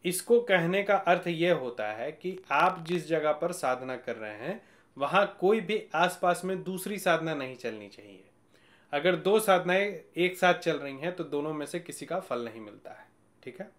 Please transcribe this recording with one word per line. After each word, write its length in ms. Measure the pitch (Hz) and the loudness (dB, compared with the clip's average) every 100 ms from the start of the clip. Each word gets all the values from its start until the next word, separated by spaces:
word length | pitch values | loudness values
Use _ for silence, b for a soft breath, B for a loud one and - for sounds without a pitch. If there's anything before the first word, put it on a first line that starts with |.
| 175 | -2
इसको 340 | 175 - 233 | -4 4 4
कहने 420 | 233 185 165 190 | 6 2 4 2
का 120 | 196 196 | 2 2
अर्थ 320 | 170 175 175 | 4 2 2
ये 240 | 165 170 | 0 2
होता 400 | 160 127 - 107 | 2 0 -6 -6
है 200 | 107 131 | -4 -8
कि 280 | 156 185 185 - | -8 -10 -10 -2
आप 320 | 139 180 180 165 | 4 4 2 -4
जिस 200 | 180 151 | -6 -2
जगह 240 | 160 151 | 0 0
पर 200 | 151 170 | 0 -2
साधना 440 | 175 135 127 131 127 | -2 -2 -2 -4 -10
कर 180 | - 113 | -8 -8
रहे 220 | 107 104 | -10 -10
हैं 240 | 127 220 b b b - | -8 -10 b b b -6
वहाँ 280 | 139 175 202 - | 2 2 2 0
कोई 200 | 180 220 | 2 2
भी 200 | 175 208 - 156 | 0 -4 -2 0
आसपास 460 | 180 180 180 175 185 | 0 2 0 0 -2
में 160 | 190 | -6
दूसरी 340 | 185 185 196 202 | -6 -8 -6 -2
साधना 340 | 190 165 160 151 | 2 2 0 -4
नहीं 200 | 131 127 | -6 -8
चलनी 320 | 117 107 101 | -8 -8 -14
चाहिए। 360 | - 101 92 92 _ _ b b b b | -18 -20 -20 -20 _ _ b b b b
अगर 220 | 143 165 175 | 0 2 2
दो 240 | 185 214 | 4 4
साधनाएं 600 | 214 180 170 185 208 180 - - | 6 4 4 2 0 -4 -12 0
एक 200 | 180 180 | 0 4
साथ 160 | 180 | 2
चल 240 | 175 170 151 | 4 0 -2
रही 200 | 139 135 | -4 -6
हैं 180 | 160 175 | -6 -6
तो 80 | |
दोनों 300 | 151 147 151 | -6 -4 -4
में 120 | 151 143 | -6 -6
से 140 | 175 | -8
किसी 260 | 165 139 135 | -10 -14 -8
का 140 | 175 | -8
फल 260 | 185 120 117 | -4 -6 -6
नहीं 160 | 113 | -12
मिलता 300 | 107 101 - | -16 -18 -20
है, 140 | - - _ _ _ | -20 -20 _ _ _
ठीक 160 | - 117 | -18 -14
है। 80 | 190 | -16